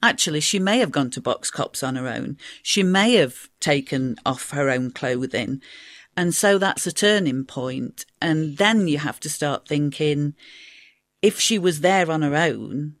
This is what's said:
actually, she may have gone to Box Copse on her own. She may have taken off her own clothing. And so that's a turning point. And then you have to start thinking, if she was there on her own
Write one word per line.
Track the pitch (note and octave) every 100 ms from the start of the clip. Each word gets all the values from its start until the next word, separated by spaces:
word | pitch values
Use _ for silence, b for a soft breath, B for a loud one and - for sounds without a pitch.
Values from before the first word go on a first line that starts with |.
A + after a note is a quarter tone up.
actually, | A#3 - - D3+
she | D3+ G3+
may | F#3+ A3+
have | G#3+
gone | D3 C3
to | B2
Box | B2 - -
Copse | - C3 -
on | C3
her | C3 B2+
own. | A#2 - D3 B B
She | - -
may | F#3+ F#3+ G#3+
have | A#3+ C#3 - - _
taken | - C#3+ C3+ C#3 C3 A#2 -
off | B2+ -
her | C#3+ C#3
own | B2+ B2+
clothing. | - C3 B2 B2+ - A#2+ C3+ B B B B B -
And | F3
so | E3 G#3 G3+
that's | F#3+ - -
a |
turning | - G#3 G#3+ F3 C3
point. | C3+ - B2+ C3 B2 - - _
And | E3 D#3 D#3 C#3+
then | G3+ A3 F#3
you | D3
have | C#3+ -
to | -
start | - D3 C3+ _
thinking, | D3 D3 C#3 D3+ D3 D3 D3 B B B B B B _ _
if | G3+ G#3+
she | - A3
was | F3+ D3+
there | F3+ F#3+ E3+
on | D#3+
her | D3
own | D3 E3 A2+ A2 B2+ D3+ D3+